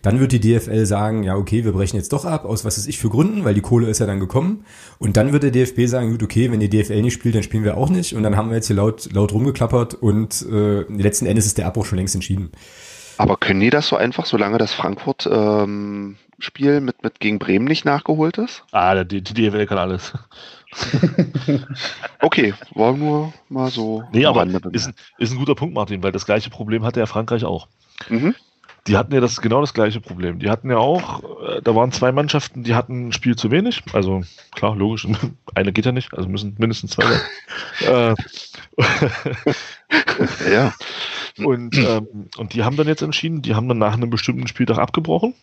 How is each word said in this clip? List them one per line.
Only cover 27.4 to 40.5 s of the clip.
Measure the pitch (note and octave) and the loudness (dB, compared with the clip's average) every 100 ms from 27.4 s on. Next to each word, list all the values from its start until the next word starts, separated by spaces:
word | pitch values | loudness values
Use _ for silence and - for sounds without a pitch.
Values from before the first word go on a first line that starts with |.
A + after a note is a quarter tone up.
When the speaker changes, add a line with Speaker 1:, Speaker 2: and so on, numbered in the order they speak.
| F2 | -2
Speaker 3:
auch. | E2+ - _ _ - - | -6 -10 _ _ -20 -4
Speaker 2:
Mhm. | A2+ D#3 B3+ _ _ - - - | 0 0 -2 _ _ -20 -14 0
Speaker 3:
Die | G2+ | 0
hatten | G2+ | 4
ja | C#3 | 2
das, | A#2+ - | 2 0
genau | A2 B2 | 2 2
das | D3 | 2
gleiche | - G#2+ A2 | 2 0 0
Problem. | - F2+ F2+ E2+ | -8 -6 -6 -2
Die | G2+ | -2
hatten | A2+ C3 | -2 0
ja | A#2 | 2
auch, | B2+ F3 - - - - - | 2 0 -4 -12 -12 -10 -6
äh, | - | -2
da | A#2 A2 | 2 4
waren | B2 | 2
zwei | - B2+ | 2 2
Mannschaften, | C3 C#3+ D3 - B2+ | 2 0 -2 -2 -8
die | A#2 A#2 | 0 0
hatten | B2 B2 A#2+ | 0 -6 -6
ein | |
Spiel | - B2 A#2 | -2 0 0
zu | G#2+ | 2
wenig. | D3 A#3 - - | 2 0 -4 -2
Also | G#2 F#2+ F#2+ F2 - _ | -2 0 -2 -4 -14 _
klar, | - G#2+ G#2 | -4 -2 0
logisch, | G2+ A2 G#2+ G#2 A#2 | 0 -2 -2 -2 -4
<laughs> | - - - | -8 -6 -2
eine | G2 | 0
geht | G2+ A#2 | 0 0
ja | |
nicht, | B2 - | -2 -6
also | - F#2 | -8 -6
müssen | G2+ G#2 G2+ | -4 -6 -2
mindestens | A2+ A2 - | -2 -2 -6
zwei | - G#2+ | 0 2
sein. | - - - - - - - | 2 -2 -14 -14 -14 -12 -4
Speaker 2:
<laughs> | |
Speaker 3:
Äh, | - B2 A#2 A2 - - - - - - | 2 4 4 0 -4 -14 -18 -20 -8 0
<laughs> | A#2+ - C#3 - C3 B2 - B2 - - _ D#4 - - - - - | 0 2 0 0 -8 -2 -2 -2 -8 -18 _ 0 0 -2 -2 -2 2